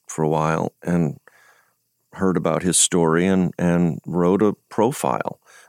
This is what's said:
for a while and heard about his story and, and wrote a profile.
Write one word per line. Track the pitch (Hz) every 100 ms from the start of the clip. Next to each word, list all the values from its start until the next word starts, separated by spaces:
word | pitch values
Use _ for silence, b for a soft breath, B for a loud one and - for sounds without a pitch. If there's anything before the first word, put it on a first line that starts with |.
| -
for | -
a | 78
while | 78 78 80 85 -
and | - 87 78 - - b b b b b _ _ _
heard | - 95 87
about | 80 78
his | 87 82
story | - 90 82 80 92
and, | 95 87 -
and | 87 87 87 - -
wrote | 85 87 95
a | 104 95 _
profile. | - 113 151 67 60 - - b b